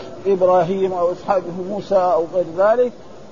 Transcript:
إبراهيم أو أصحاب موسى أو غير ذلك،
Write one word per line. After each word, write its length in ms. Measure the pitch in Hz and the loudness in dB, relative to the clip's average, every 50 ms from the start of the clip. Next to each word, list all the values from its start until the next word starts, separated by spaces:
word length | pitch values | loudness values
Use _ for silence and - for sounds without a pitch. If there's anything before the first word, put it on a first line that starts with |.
| - - - - - | -16 -16 -14 -6 -2
إبراهيم 640 | 190 196 180 185 180 180 180 165 170 196 190 190 190 | -2 0 2 4 4 4 4 2 2 0 -2 -2 -2
أو 200 | 185 175 175 175 | 0 0 0 -2
أصحاب 300 | 180 180 - - 202 185 180 175 170 185 180 185 | -2 -2 -2 -2 -2 -2 -2 -4 -8 -8 -8 -6
موسى 280 | 208 202 - - 196 | -8 -8 -2 0 2
أو 280 | 185 180 180 170 160 170 156 170 | 2 2 2 2 0 0 0 -2
غير 120 | 185 175 165 160 | -2 -2 -2 0
ذلك، 360 | 180 196 214 233 240 247 240 - - - - - - - - | 2 2 4 4 2 2 0 -4 -8 -18 -20 -20 -20 -14 -8